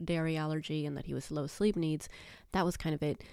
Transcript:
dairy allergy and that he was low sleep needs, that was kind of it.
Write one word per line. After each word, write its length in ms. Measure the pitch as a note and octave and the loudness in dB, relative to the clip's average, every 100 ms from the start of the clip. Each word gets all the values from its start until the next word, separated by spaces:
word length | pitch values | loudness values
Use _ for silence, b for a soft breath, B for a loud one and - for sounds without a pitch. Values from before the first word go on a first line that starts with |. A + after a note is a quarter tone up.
dairy 340 | E3 E3+ D#3+ D#3+ | 0 2 2 2
allergy 480 | D#3 D#3 D#3+ D#3 D3 | 0 0 0 -2 -2
and 100 | C#3+ | -4
that 120 | D#3 | -4
he 60 | |
was 180 | C3+ - | -4 -2
low 160 | D3+ C#3 | -2 -4
sleep 280 | - G#3 F#3+ | 2 2 4
needs, 320 | D#3+ D3+ - B B B B | 2 0 -4 B B B B
that 140 | - F3 | 2 2
was 120 | - | 2
kind 160 | D#3+ | 0
of 80 | D3+ | 0
it. 220 | D3 - B | 0 -2 B